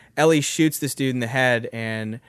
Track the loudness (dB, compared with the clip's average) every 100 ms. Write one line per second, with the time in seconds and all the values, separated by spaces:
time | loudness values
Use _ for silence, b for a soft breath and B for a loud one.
0 | b 2 4 4 2 0 0 0 -6 -2
1 | -2 -2 -2 2 2 2 -2 -8 -6 -6
2 | -8 -10